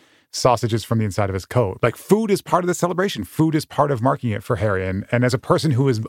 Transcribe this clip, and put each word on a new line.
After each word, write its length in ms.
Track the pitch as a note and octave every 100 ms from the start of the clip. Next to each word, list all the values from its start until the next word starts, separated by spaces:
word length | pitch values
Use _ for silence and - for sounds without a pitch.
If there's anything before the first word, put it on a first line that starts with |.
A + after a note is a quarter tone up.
| _ _ _
sausages 520 | - C3+ A#2 A2+ A2
from 140 | - A2+
the 60 |
inside 260 | G#2+ F#2 G2
of 40 |
his 120 | F#2+ -
coat. 320 | B2 G2+ -
Like, 140 | A#2+ -
food 340 | - G#3 A3
is 120 | F#3
part 200 | - E3+
of 60 | F3+
the 60 |
celebration. 500 | E3+ F3 F3 G3 -
Food 300 | - - D#3+
is 100 | D3+
part 260 | - - D3
of 120 | B2+
marking 280 | B2+ D3 B2
it 120 | G#2
for 140 | - G#2+
Harry. 300 | G#2+ F#2 F#2
And, 200 | F#2+ -
and 140 | A#2+
as 80 | B2+
a 60 | B2
person 320 | - C4 D#3
who 160 | B2 C#3
has 140 | A2